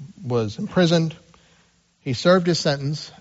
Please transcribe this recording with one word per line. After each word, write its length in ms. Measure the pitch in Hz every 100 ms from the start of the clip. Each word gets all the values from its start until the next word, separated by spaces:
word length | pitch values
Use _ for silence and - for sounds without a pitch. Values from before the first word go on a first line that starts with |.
| - -
was 340 | 139 120 110 131
imprisoned. 560 | 208 185 170 170 160 - _ _ _ _ _ _ _ _
He 140 | 139
served 320 | 120 175 185 175
his 120 | 165
sentence 540 | 160 143 139 151 - -